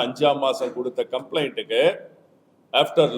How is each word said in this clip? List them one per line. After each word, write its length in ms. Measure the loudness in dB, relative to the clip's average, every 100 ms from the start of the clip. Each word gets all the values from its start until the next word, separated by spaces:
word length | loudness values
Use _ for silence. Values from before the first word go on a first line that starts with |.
அஞ்சாம் 380 | -2 0 0 2 0
மாசம் 300 | -2 -4 -6
கொடுத்த 300 | -6 -6 -6 -6
கம்ப்ளைண்ட்டுக்கு, 680 | -6 -4 -4 -6 -2 2 2 0 -10 -20 _ _ _ _ _ 0
after 260 | 2 4 2